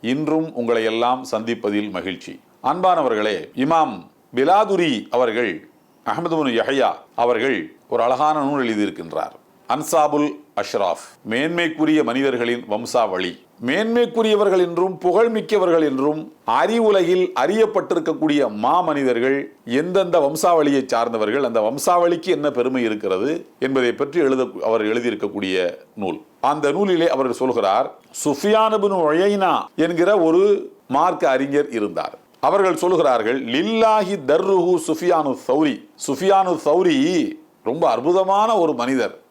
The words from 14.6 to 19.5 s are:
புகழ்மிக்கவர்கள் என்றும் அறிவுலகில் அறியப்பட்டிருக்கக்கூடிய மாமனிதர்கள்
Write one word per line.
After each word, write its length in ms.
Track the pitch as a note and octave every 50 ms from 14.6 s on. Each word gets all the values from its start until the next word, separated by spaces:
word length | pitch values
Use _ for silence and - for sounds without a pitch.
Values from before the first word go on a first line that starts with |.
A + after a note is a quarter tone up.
| F3+ E3+ E3+ E3+ F3+ F#3+ F#3 - -
புகழ்மிக்கவர்கள் 800 | F3+ F3 G3+ A#3 A#3 A3 A3 - - G#3+ G3+ F#3 F3+ E3 E3 D#3+
என்றும் 500 | D3 C3+ C3 C3+ D3 D3+ D#3 D#3 - - _ _ - A2+ C3 D#3+
அறிவுலகில் 640 | G3+ A3 A#3 A3+ G#3+ G#3 G3 F3+ E3 F#3 F#3 F#3 F3 - - B2+
அறியப்பட்டிருக்கக்கூடிய 1000 | D#3 G3 A3 A3 G#3+ A3 G3 D#3+ C3+ F#3 E3+ D#3+ D#3 D#3+ C#3 D#3 D#3 D3 D3 C3+ A#2 G#2+ G#2 G#2+
மாமனிதர்கள் 800 | C3 D3+ F3+ F3+ E3 D3+ C#3+ C3+ B2+ B2 A2+ A#2+ C3 C#3 C#3 - -